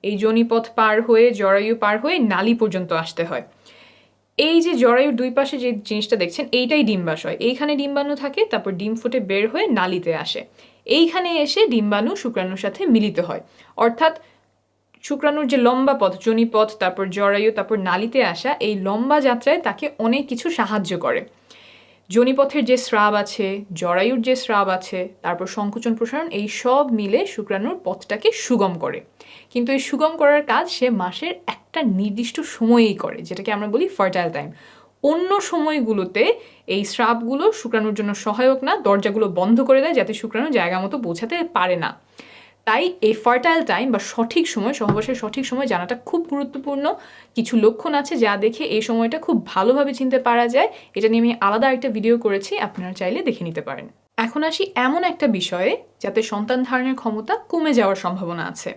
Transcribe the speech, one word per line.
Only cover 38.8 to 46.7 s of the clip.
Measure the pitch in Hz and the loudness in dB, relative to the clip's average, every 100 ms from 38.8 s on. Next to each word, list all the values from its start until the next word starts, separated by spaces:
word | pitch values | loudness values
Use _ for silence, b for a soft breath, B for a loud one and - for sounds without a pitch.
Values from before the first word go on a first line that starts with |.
| 247 | 2
দরজাগুলো | 202 208 208 208 175 | 2 2 0 0 0
বন্ধ | 185 233 247 | 4 4 6
করে | 269 | 4
দেয় | 302 277 | 4 0
যাতে | 202 214 | 0 -4
শুক্রাণু | 226 220 302 247 | -6 -4 0 0
জায়গা | 175 185 | 0 -2
মতো | 190 285 208 | -4 -6 -6
পৌঁছাতে | 170 233 339 339 - | -6 -6 -4 0 2
পারে | 180 175 151 | 2 2 -2
না। | - B B B B B B - | -8 B B B B B B 2
তাই | 226 359 359 214 | 2 2 2 2
এই | 220 | 4
ফার্টাইল | 240 247 247 330 - | 2 4 4 2 2
টাইম | 185 262 | 0 0
বা | 214 - | -2 -2
সঠিক | - 233 339 339 | -2 0 0 0
সময়, | 226 208 285 | -2 -4 -2
সহবাসের | 208 202 226 240 | 0 0 -2 -4
সঠিক | 214 247 262 | -4 -6 -4
সময় | 247 269 | -4 -2
জানাটা | 180 180 240 - | -2 -4 -8 -4
খুব | 339 330 | -4 -2
গুরুত্বপূর্ণ। | 285 277 269 285 | -6 -6 -8 -6